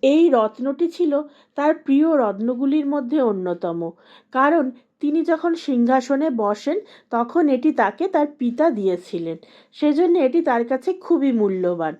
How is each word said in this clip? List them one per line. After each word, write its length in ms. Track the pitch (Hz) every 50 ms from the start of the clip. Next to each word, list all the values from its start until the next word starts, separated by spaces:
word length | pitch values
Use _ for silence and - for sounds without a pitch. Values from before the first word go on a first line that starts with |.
এই 280 | 262 269 285 311 339 349
রত্নটি 580 | 269 240 214 214 214 - 247 269 277 277 339 339
ছিল 340 | 339 - 349 302 277 285 302 294 _ _ _ _ _
তার 180 | - 285 302 320
প্রিয় 440 | 311 - - 277 277 302 330 330 285
রত্নগুলির 680 | 247 208 196 190 220 233 254 240 269 277 277 311 294
মধ্যে 360 | 277 277 294 262 240 277 311
অন্যতম, 680 | 262 233 208 190 185 180 175 175 - 180 165 170 170 165 165 _ _ _ - - _ _
কারণ 400 | - 262 269 294 320 339 277 262 247 - _ _ _ _
তিনি 220 | - 294 294 330
যখন 340 | 320 330 339 320 330 349 330
সিংহাসনে 760 | 330 - - 269 240 240 233 247 262 254 247 277 269 294 320
বসেন 500 | 262 226 214 202 208 208 - 285 311 403 - - - - _ _
তখন 400 | - 233 240 240 - 330 349 294
এটি 220 | 269 247 247 311
তাকে 360 | 302 - 226 196 - - 320 381
তার 200 | - 320 294 294 294 _
পিতা 320 | 254 240 233 - 302 330
দিয়েছিলেন, 680 | 285 208 202 190 180 175 180 - - 175 170 165 165 165 - _ - - _ _
সেজন্য 480 | _ - - 294 294 285 359 359 339 359
এটি 220 | 285 254 247 339
তার 240 | 330 311 247 233 240
কাছে 280 | 233 262 262 262 - 370
খুবই 380 | 370 - - 339 330 269 277
মূল্যবান। 640 | 247 226 208 202 190 185 180 175 175 170 165 156 151 -